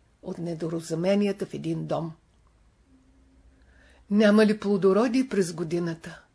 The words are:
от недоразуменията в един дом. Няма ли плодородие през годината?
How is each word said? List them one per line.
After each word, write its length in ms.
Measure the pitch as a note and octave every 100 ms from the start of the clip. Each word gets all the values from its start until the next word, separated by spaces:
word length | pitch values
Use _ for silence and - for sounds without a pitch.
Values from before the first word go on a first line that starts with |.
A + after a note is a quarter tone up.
| _ _
от 160 | - F#3
недоразуменията 1080 | E3+ D#3+ E3 E3 E3 E3 F3+ G3+ G#3 G3+ F#3+
в 80 |
един 320 | D3 D#3+ E3 D#3
дом. 260 | D3+ E3 D#3+ _ _ _ _ _ _ _ _ _ _ _ _ _ _ _ _ _ _ -
Няма 360 | G#3 G#3+ G#3+ G#3+
ли 140 | G#3+
плодородие 680 | G3+ G3+ F#3+ F#3+ B3+ B3 C4
през 240 | G3+ F3
годината? 680 | E3 E3+ F3 E3+ E3 E3+ - _